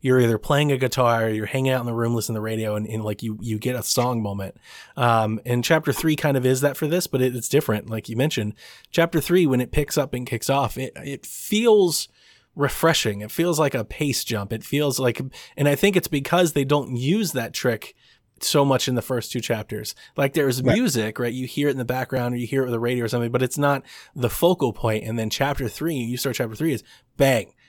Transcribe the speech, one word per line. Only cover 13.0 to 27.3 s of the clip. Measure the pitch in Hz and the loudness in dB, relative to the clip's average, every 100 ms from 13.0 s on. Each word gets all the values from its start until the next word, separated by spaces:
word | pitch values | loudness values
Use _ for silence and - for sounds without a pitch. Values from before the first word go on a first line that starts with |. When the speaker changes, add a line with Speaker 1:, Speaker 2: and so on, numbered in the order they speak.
| 113 101 | 0 -4
Speaker 1:
It | 104 | -8
feels | - 175 156 | -2 0 2
like | 147 123 | 0 -2
a | |
pace | 107 - 147 120 | -6 -4 -2 -2
jump. | - 107 101 | -4 -6 -4
It | 110 | -8
feels | - 143 147 127 | -4 -2 0 0
like, | 127 113 135 - - - | 0 -2 -8 -12 -12 0
and | 143 | 2
I | 143 | 4
think | 196 | 2
it's | 190 - | 2 0
because | 143 139 175 170 | -4 2 2 4
they | 143 | 2
don't | 135 147 127 123 | 2 0 0 -2
use | 131 208 185 | 0 2 0
that | 127 113 | -4 -6
trick | - 127 110 - _ _ _ _ - | -2 0 -2 -6 _ _ _ _ -8
so | - 151 | 0 4
much | 139 127 - | 4 4 2
in | |
the | 123 | -2
first | - 123 - | -2 -4 -4
two | 123 | -6
chapters. | - 110 - 107 - - - - | -2 -4 -4 -8 -10 -12 -10 -2
Like, | 139 | 0
there's | 160 139 123 | 2 2 2
Speaker 2:
Right. | 123 208 | 2 4
Speaker 1:
music, | 247 127 107 - | 2 0 -2 -2
right? | 120 | -4
You | 127 127 | -4 -6
hear | - 143 | -2 0
it | |
in | 135 | 0
the | |
background | 120 127 127 127 123 | -2 -4 -2 -2 -2
or | 123 | -4
you | 120 | -2
hear | 135 | -2
it | 127 | 0
with | |
the | 117 | -2
radio | 120 123 | 0 0
or | 117 | -2
something, | 120 117 | -2 0
but | 127 | 0
it's | 131 147 | 0 2
not | 143 139 - - - | 2 0 -4 -20 -14
the | - 123 | -2 -2
focal | - 170 180 127 | 2 2 4 0
point. | - 117 107 | 0 -2 -2
And | 113 113 | -4 -4
then | 110 | -4
chapter | - 139 139 120 | -2 -2 -2 -4
three, | - 160 143 | -4 -4 -2
you | 117 123 | -4 -4
start | 135 120 | -4 -4
chapter | 117 | -4
three, | 107 156 | -2 -2
is | 123 - - _ - | -2 -6 -20 _ 2
bang, | 135 | 2